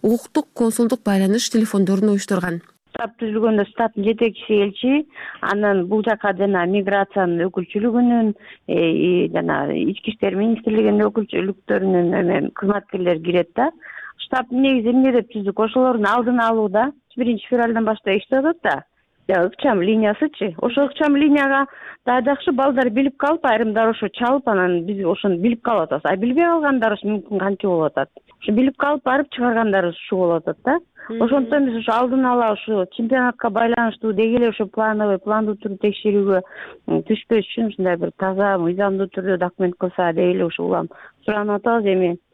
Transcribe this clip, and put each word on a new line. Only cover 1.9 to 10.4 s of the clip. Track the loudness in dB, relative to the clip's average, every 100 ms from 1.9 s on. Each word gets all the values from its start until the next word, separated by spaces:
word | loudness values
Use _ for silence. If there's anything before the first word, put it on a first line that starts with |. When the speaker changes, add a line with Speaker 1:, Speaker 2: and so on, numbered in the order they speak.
| 2 2
Speaker 1:
уюштурган. | 0 -2 -4 -2 -8 -12 _ _ -10
Speaker 2:
Штаб | -10 _
түзүлгөндө | -4 0 2 2 -2
штабтын | -2 -4 0 -2
жетекчиси | 0 -2 -2 0 0
элчи, | 0 -2 0 0 -2 -14 -18 -8
анан | -4 0 2 0 0
бул | 0 0
жака | -2 -2 0
жана | 0 2 2
миграциянын | 0 0 0 0 0 0 0
өкүлчүлүгүнүн, | -2 -4 -6 -2 0 2 2 4 2 -2 -14 -20 -4
э, | 0
и | 0 2 2 2 0
жана | -2 -2 -2 -2
Ички | -2 -2 -4 -8
иштер | -4 -2 0